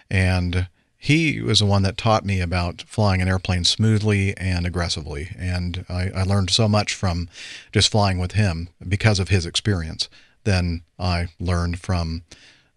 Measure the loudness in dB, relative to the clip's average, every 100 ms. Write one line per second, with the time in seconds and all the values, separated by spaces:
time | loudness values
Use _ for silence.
0 | -4 2 2 2 0 -2 -4 _ _ _
1 | 0 2 2 -2 0 2 4 2 2 0
2 | 2 2 0 -2 -2 -2 -2 -6 -8 0
3 | 2 2 2 0 0 0 0 2 2 2
4 | 2 0 0 -2 -2 -2 -2 -2 -4 -4
5 | -8 -10 -10 -8 -6 -4 -4 -6 -6 -6
6 | -4 -2 0 2 2 2 2 2 0 -2
7 | -2 -2 -4 -10 -18 -18 -4 0 2 4
8 | 2 2 0 2 0 0 -6 _ -4 0
9 | 2 2 2 0 0 -2 0 0 -2 -6
10 | -8 -10 _ _ 0 2 2 -2 -6 -6
11 | -2 0 -2 -4 -2 0 0 -2 -2 -2
12 | -2 -6 -10 -20 -20 _ _